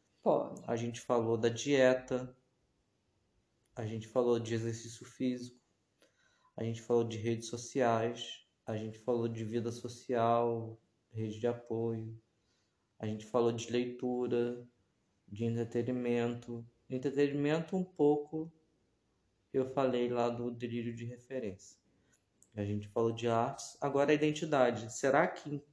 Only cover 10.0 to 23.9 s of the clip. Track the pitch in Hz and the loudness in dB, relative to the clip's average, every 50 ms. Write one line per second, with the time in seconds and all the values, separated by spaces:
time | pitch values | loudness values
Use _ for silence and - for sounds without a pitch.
10 | - - 127 117 113 117 117 117 120 117 117 113 110 113 113 - _ _ _ _ | -4 -2 2 2 4 4 4 4 2 2 0 -2 -6 -8 -12 -16 _ _ _ _
11 | _ _ 113 110 110 107 104 107 117 120 120 120 - - 113 113 113 117 113 110 | _ _ -6 -6 -6 -4 -4 -2 0 0 -2 -2 -6 -6 -4 -2 -2 -2 -2 -4
12 | 110 113 113 113 - _ _ _ _ _ _ _ _ _ _ _ _ _ _ - | -6 -10 -12 -14 -18 _ _ _ _ _ _ _ _ _ _ _ _ _ _ -8
13 | 113 107 110 104 - - - 123 117 117 117 113 - - 117 123 123 123 123 - | -6 -4 -4 -6 -6 0 2 4 4 4 2 0 -4 -2 0 0 0 -2 -4 -4
14 | 131 123 123 123 123 120 123 120 120 120 123 120 123 - _ _ _ _ _ _ | -4 -2 -2 -2 0 0 2 2 0 0 -2 -6 -12 -16 _ _ _ _ _ _
15 | _ _ _ _ _ - 101 101 117 117 117 117 117 113 - 120 117 120 127 123 | _ _ _ _ _ -14 -6 -4 -2 0 0 0 -2 -2 -2 -2 -2 0 -2 -2
16 | 123 120 120 120 117 120 120 120 - - 120 117 117 117 _ _ _ - 131 127 | 0 0 0 2 0 0 -2 -6 -8 -10 -10 -10 -12 -14 _ _ _ -8 -6 -4
17 | 131 143 131 139 143 143 147 147 143 147 156 170 165 - - 185 180 - - - | -4 -2 2 2 2 2 2 0 0 2 0 0 -2 -2 -2 -4 -4 -4 0 4
18 | 147 147 151 147 - - - 160 160 165 - _ _ _ _ _ _ _ _ _ | 4 4 4 2 0 -4 -6 -8 -8 -8 -12 _ _ _ _ _ _ _ _ _
19 | _ _ _ _ _ _ _ _ _ _ - 135 131 131 - 143 135 127 123 123 | _ _ _ _ _ _ _ _ _ _ 0 0 0 0 0 0 2 2 2 2
20 | 123 120 123 120 120 120 117 117 120 123 120 117 123 113 117 120 113 120 117 117 | 0 0 0 0 0 0 -2 -2 -4 -6 -6 -6 -6 -6 -4 -4 -4 -6 -6 -8
21 | 117 117 123 120 - - 135 127 113 101 92 - - - - _ _ _ _ _ | -10 -10 -12 -14 -12 -10 -8 -6 -6 -6 -8 -12 -16 -20 -20 _ _ _ _ _
22 | _ _ _ _ _ _ _ _ - _ - 107 101 101 104 104 104 104 - 117 | _ _ _ _ _ _ _ _ -20 _ -6 -4 -4 -2 -4 -4 -6 -4 0 0
23 | 117 113 113 113 117 117 113 113 117 135 139 - - - - - 143 139 | 2 2 0 0 0 2 2 2 2 0 -2 -8 -12 -14 -8 -4 -2 0